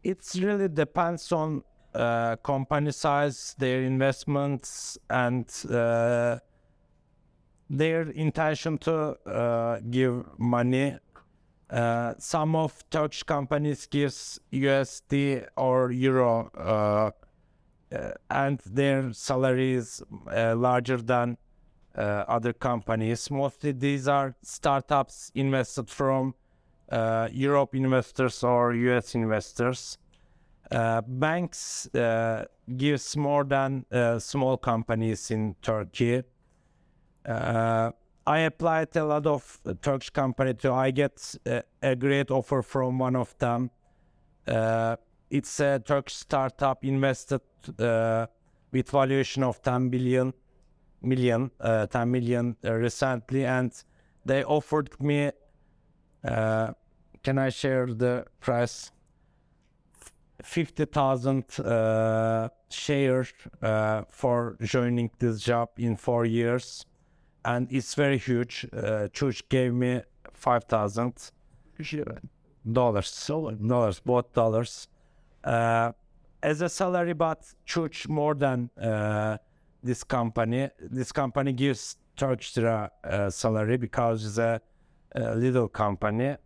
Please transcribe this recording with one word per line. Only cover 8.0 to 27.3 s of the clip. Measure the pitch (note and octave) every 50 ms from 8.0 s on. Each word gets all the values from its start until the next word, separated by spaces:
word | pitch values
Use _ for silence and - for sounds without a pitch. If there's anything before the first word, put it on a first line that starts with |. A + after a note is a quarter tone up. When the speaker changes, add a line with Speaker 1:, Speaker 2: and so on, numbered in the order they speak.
| E3 D#3
Speaker 1:
intention | - - D#3 D3+ - - D#3+ D#3 D#3 C#3 - E3 D#3 C#3
to, | - - E3 D#3+ D3+ D3+ - - _
uh, | - G2+ A2+ A#2+ A#2+ A#2 A#2 A#2 A#2 A#2 A2+ A2 A2+
give | A#2+ B2+ C3 B2+ A#2+ B2 B2 - C#2 -
money. | A#2 A#2+ A#2+ A#2+ A#2+ B2 B2+ C3 C#3 C#3+ C3+ - _ _ _ - _ _ _ _ _ _ _ _ _ _
Uh, | - A#2+ A#2 A#2 A#2 A#2 A#2+ A#2 A#2 -
some | - - - E3 D3+ D#3 D#3+
of | D#3+ D#3+ D3+ - - - _
Turkish | - D#3+ D3+ D3+ - - -
companies | - D#3+ C#3+ C#3 C3 D#3 D3 D3 D3+ C#3+ - -
gives | - - C#3+ C#3+ C#3 - - - - - - _ _
U | - C3+ C3+ C#3
S | C3+ C3+ C3+ - - - _ _
D | - C#3 C#3 C#3 C#3 B2 - - _
or | - C3+ C3 B2+ C3 B2+ B2 B2
euro, | B2+ B2+ C3+ C3 B2+ B2+ A#2+ A2+ A#2 A2+ - _
uh, | - D#2+ F2+ A2 G#2+ G#2 G#2 G#2 G#2 A2 G#2 - _ - _ _ _ _ _ _ _ _ _ _ _ _ _ -
uh, | - A#1+ G#1 - - _ _
and | - C#3 C#3 C#3 C#3+ B2+ -
their | F#2 F#2+ C3 C#3 C#3 C3+ C3+ C3 B2+ A2
salary | - - - C#3 C3 C3 C3 B2+ B2+ C3 C3 B2+
is, | B2+ A#2 - - - - - G#2 - - -
uh, | - A#2 A2+ A2+ A2+
larger | A#2 B2 B2 B2 B2 A#2+ A#2+ C3 B2
than, | A#2 A2+ B2+ B2 A#2+ A#2+ A#2+ - _ _ _ _ _ _ _ _ _ _ _
uh, | A2 G#2+ G#2 G#2 G#2 G2+ -
other | A#2 A#2+ A2+ A#2+ A#2
companies. | _ - C3 B2 A2+ G2+ - A2+ A2 A2 A2 A#2 A2+ - -
Mostly | C#3+ C3+ C#3 C#3 - _ - D3 C#3
these | B2+ B2+ C#3+ C#3+ C#3 B2+ C#3
are | C#3+ C#3 C#3 C3+ B2+ _ -
startups | - - - - D#3 C#3 C#3 B2+ - D3 C#3 C3 - - - - - _
invested | - C3+ C#3 C3+ C3+ B2+ - - - A#2+ -
from, | - - C#3+ C3+ C3+ C3+ C3 C3+ B2+ _ _ _ _ _ _ _ _ _ _ - -
uh, | A#2+ A2+ A2+ A2+ A2+ A2+ A2+